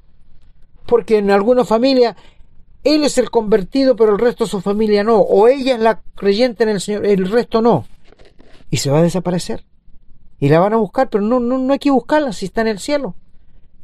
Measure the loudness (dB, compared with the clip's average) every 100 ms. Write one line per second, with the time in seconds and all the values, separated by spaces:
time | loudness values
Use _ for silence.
0 | -20 -20 -20 -20 -20 -20 -20 -14 0 0
1 | 2 0 2 2 4 2 2 2 2 2
2 | 2 -2 -18 -20 -20 -20 -20 -4 0 0
3 | 0 0 0 0 0 0 0 0 2 2
4 | 2 2 0 -2 -4 -4 -4 -2 0 0
5 | 2 2 4 4 4 2 0 0 0 -2
6 | -6 -4 -2 0 0 0 -2 -2 -4 -4
7 | 0 0 0 -2 -2 0 2 0 -2 -16
8 | -20 -20 -20 -20 -20 -20 -6 -4 0 0
9 | 0 -2 -4 -6 -6 -12 -14 _ -20 -20
10 | -20 -20 -18 -4 2 2 2 0 -2 -2
11 | -2 -2 0 -2 -2 -2 -2 0 2 0
12 | 0 -2 -2 -6 -8 -4 -4 -4 -4 -4
13 | -4 -12 -16 -20 -20 -20 -20 -20